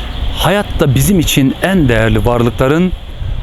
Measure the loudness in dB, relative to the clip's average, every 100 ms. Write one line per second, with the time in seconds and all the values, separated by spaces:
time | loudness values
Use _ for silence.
0 | -8 -4 -4 -2 0 0 -2 0 2 2
1 | 2 2 2 0 0 0 0 2 2 2
2 | 2 2 2 2 0 0 0 2 0 -4
3 | -10 -8 -6 -4